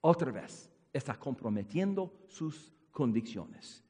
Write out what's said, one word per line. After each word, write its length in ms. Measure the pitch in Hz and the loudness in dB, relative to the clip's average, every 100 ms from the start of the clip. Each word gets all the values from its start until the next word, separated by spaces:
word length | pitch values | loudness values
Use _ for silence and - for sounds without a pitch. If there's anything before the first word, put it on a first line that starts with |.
Otra 320 | 160 170 143 | 8 6 4
vez, 360 | 104 - - - _ _ | -2 -8 -16 -18 _ _
está 220 | 139 - | -4 -4
comprometiendo 960 | - - 127 113 104 98 165 196 196 185 - - | -4 -4 -4 -2 -2 0 0 2 0 -2 -8 -20
sus 460 | - 160 147 - _ _ | -6 -6 -6 -16 _ _
convicciones. 920 | - 131 113 110 98 82 - - - _ | 0 2 2 0 -8 -10 -14 -18 -20 _